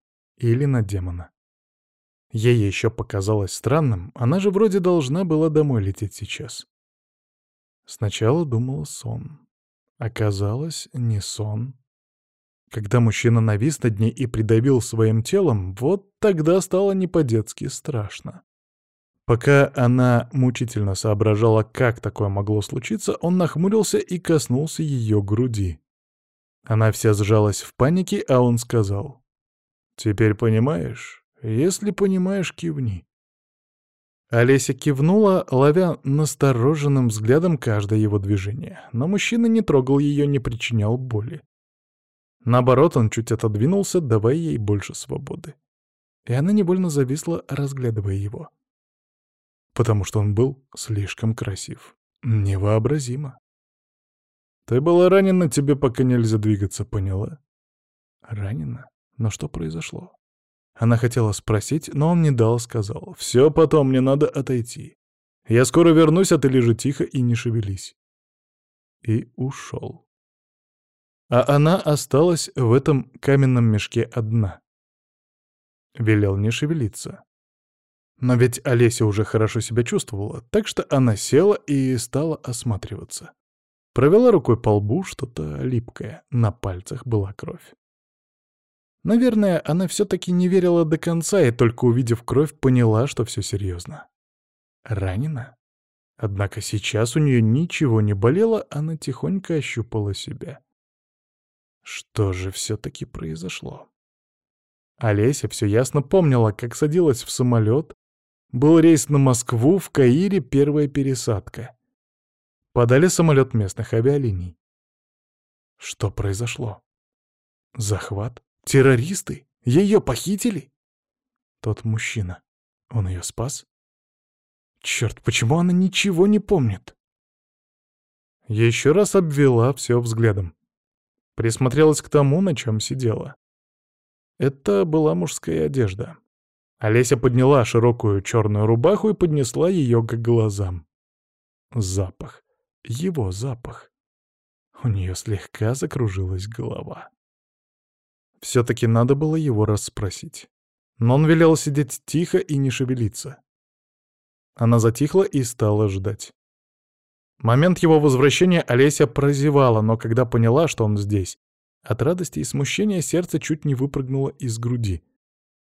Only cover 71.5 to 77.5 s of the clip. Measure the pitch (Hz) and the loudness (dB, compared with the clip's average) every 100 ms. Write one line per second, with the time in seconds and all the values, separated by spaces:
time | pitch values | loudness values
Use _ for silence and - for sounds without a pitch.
71.5 | 143 151 185 156 147 - 135 175 165 - | 4 4 2 0 -2 0 2 2 2 -4
72.5 | - 120 127 160 139 - - - 139 135 | -2 2 4 4 0 -2 -6 0 4 4
73.5 | 123 113 104 - 117 - 123 107 117 98 | 4 4 2 0 -4 -4 -4 -2 0 -2
74.5 | - _ _ _ _ _ _ _ _ _ | -6 _ _ _ _ _ _ _ _ _
75.5 | _ _ _ _ - 110 107 101 98 107 | _ _ _ _ -4 0 2 2 0 -2
76.5 | - 151 160 107 - - - _ _ _ | -2 -2 -2 -4 -6 -16 -18 _ _ _